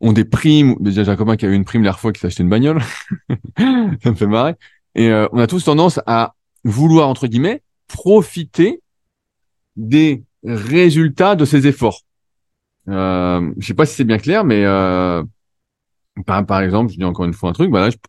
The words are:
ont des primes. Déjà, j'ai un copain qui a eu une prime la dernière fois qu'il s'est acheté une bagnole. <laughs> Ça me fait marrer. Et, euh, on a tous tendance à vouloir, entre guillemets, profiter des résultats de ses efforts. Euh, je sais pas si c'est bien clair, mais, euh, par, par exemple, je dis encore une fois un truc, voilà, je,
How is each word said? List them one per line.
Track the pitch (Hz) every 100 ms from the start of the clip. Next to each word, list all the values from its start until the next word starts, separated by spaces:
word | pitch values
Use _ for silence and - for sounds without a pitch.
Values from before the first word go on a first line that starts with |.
ont | 113
des | 107
primes. | 110 - 156 151 139 120
Déjà, | 101 98
j'ai | 101
un | 98
copain | 110 110
qui |
a | 101
eu |
une | 98
prime | 95 117
la | 104
dernière | 92
fois | 113
qu'il | 101
s'est | 90
acheté | -
une | 90
bagnole. | 107 139 160 117 - - 185 -
<laughs> | 123 - -
Ça | 247 254 220 147 127
me |
fait | 101 104
marrer. | 107 139 165 _ _ _
Et, | - 113
euh, | 110 107
on | 120
a | 117
tous | 180
tendance | - 151 175 - -
à | 113 117 - _ _
vouloir, | 120 107 160 160 147
entre | 127 127
guillemets, | 117 160 262 - _ _
profiter | - 180 214 180 - 160 - 185 349 _ _ _ _ _ _ _ _ _ -
des | 110 147 156 127 - _
résultats | - 113 107 160 180 151 160 135 190 202
de |
ses | 143 147 139
efforts. | 131 117 - _ _ _ _ _ _ _ _ -
Euh, | 95 95 92 90 87 85 -
je | -
sais |
pas | 104 156
si |
c'est | -
bien | 120 110
clair, | 135 208
mais, | 190 107
euh, | 101 98 95 90 90 85 82 - _ _ _ _ _ _ _ - -
par, | 95
par | 98 98
exemple, | 95 98 120
je | 82
dis |
encore | 92 87
une | 87
fois | 82 90
un |
truc, | 82 190
voilà, | 110 101
je, | 120